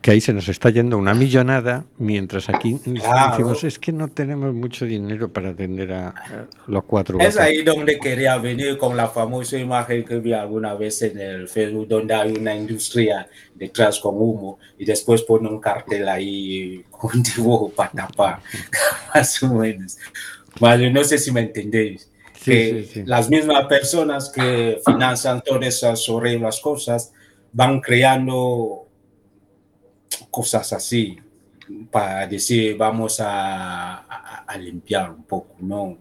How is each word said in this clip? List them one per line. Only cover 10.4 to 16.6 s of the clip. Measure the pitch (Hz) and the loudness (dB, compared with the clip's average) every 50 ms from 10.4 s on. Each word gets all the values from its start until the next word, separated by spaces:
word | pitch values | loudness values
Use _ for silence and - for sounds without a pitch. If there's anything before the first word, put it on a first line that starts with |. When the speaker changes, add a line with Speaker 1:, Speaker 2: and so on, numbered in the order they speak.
| 104 101 107 107 110 107 104 | -2 -4 -4 -4 -4 -4 -4
Speaker 2:
vez | 101 107 107 107 - | -4 -4 -4 -4 -2
en | 117 107 104 104 | -2 -2 -2 -4
el | 98 98 95 92 92 | -10 -8 -8 -10 -10
Facebook, | 90 - 113 107 107 107 107 107 107 | -6 -2 -2 -2 0 -2 -6 -2 0
donde | 110 110 110 110 110 | 0 0 2 0 0
hay | 110 107 110 110 | 0 0 0 -2
una | 107 110 110 104 | -2 -4 -4 -4
industria | 107 107 107 113 107 - - - 120 113 107 101 95 90 - _ - - _ _ | -4 -6 -6 -6 -6 -6 -2 0 2 2 2 2 0 -4 -12 _ -20 -20 _ _
detrás | - 95 92 - - 113 104 101 - | -14 -14 -10 2 4 4 4 4 0
con | - 104 98 | -4 -4 0
humo | 101 113 117 107 101 98 95 98 _ _ - _ | 0 0 0 0 -2 -6 -12 -14 _ _ -20 _
y | _ 98 | _ -2
después | 101 107 - - - 117 113 113 | -2 -2 -2 4 4 4 4 6
pone | - 113 110 110 107 | 4 4 4 4 0
un | 107 107 | -6 -2
cartel | - 107 101 101 - - 107 101 101 | -2 -2 -2 -2 -4 -4 -4 -2 -2
ahí | 98 95 95 98 101 98 98 98 95 95 95 | -2 -2 -2 -4 -4 -6 -6 -6 -6 -6 -6